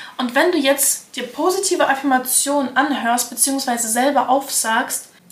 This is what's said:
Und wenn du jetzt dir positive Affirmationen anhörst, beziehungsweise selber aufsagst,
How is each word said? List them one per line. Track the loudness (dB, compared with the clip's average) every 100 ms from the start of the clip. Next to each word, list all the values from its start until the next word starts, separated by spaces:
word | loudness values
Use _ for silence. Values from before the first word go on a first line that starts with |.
| -16 -6
Und | -2
wenn | 2 2
du | 2
jetzt | 2 2 0 -2 -8 -12
dir | -10
positive | -2 0 0 0 2 2
Affirmationen | 2 2 0 2 0 0 0 0 0
anhörst, | 0 0 0 0 -2
beziehungsweise | -2 -2 0 -2 -2 -2
selber | 0 2 2 2
aufsagst, | 0 0 -4 0 0 -2 -6 -10 -20 _